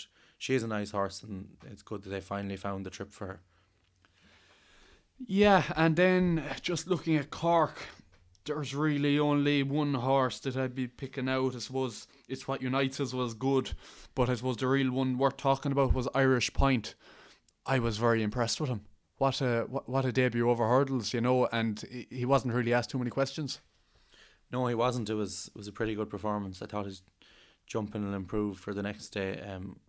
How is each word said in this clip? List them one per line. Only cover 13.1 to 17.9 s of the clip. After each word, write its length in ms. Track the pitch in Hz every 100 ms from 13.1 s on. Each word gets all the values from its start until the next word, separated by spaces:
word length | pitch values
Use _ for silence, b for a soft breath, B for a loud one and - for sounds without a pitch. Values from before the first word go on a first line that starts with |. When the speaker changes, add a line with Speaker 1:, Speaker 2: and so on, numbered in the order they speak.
Speaker 2:
was 180 | 127 123
good, 380 | 113 131 135 131 - B B B
but 140 | - 123
I 60 |
suppose 240 | 120 127 120
the 80 | 131
real 260 | 139 131
one 240 | 127 131 127
worth 220 | 131 131
talking 340 | 139 135 147
about 220 | 139 131
was 120 | 131 123
Irish 380 | 135 135 127 -
Point. 440 | - 135 131 - - B B B B _ _
I 140 | - 131
was 180 | 117